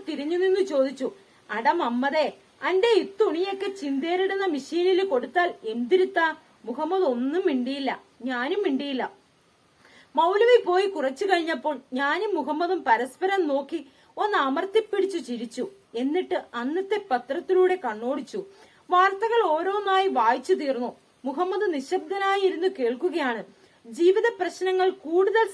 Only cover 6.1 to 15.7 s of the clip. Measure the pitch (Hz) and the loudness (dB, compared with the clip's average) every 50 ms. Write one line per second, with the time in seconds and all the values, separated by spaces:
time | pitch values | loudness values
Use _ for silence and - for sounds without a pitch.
6.1 | - 339 330 320 311 - - _ _ _ - - - 262 311 311 370 381 370 277 | 0 0 0 0 0 -6 -12 _ _ _ -12 -10 -6 -6 -4 -2 0 0 0 0
7.1 | 247 240 254 269 302 370 392 359 269 254 247 254 277 285 277 240 180 - - _ | 0 0 -2 -2 -2 0 0 0 0 0 -2 -4 -4 -4 -4 -4 -6 -6 -10 _
8.1 | _ - 220 262 254 240 247 294 381 403 392 330 269 262 285 285 269 247 196 - | _ -10 -8 -6 -4 -4 -4 -2 -2 -2 0 0 -2 -2 -2 -4 -4 -4 -6 -6
9.1 | - _ _ _ _ _ _ _ _ _ _ _ _ _ _ - - - - _ | -8 _ _ _ _ _ _ _ _ _ _ _ _ _ _ -20 -20 -20 -20 _
10.1 | - 294 330 359 403 415 466 480 494 453 - 339 349 370 403 392 392 311 262 269 | 0 2 2 4 4 6 8 8 8 6 6 4 2 2 2 2 0 -2 -2 -4
11.1 | 269 - 415 392 370 349 320 320 320 247 - 302 294 247 - _ 254 262 277 285 | -2 -2 0 2 2 2 2 -2 -4 -4 -4 -4 -6 -6 -8 _ -4 -2 -2 0
12.1 | 311 359 427 427 381 311 262 285 294 311 349 349 381 320 - 262 226 220 254 262 | 0 -2 -2 -2 -2 -2 -2 -2 -2 -2 -2 -2 -2 -2 0 0 2 2 0 -4
13.1 | - - 359 381 392 392 339 294 269 277 277 - 330 311 - - _ _ _ _ | -4 -4 -2 0 0 0 0 0 -2 -2 -2 -4 -8 -10 -10 -14 _ _ _ _
14.1 | _ 311 392 415 403 339 277 269 269 330 370 392 - 440 440 - - 403 381 381 | _ -4 -2 0 0 0 0 0 0 -2 -2 0 0 0 0 0 0 -2 -2 -2
15.1 | 349 339 - 247 240 226 240 233 - 247 - - | -2 -6 -6 -8 -8 -8 -8 -8 -8 -8 -8 -8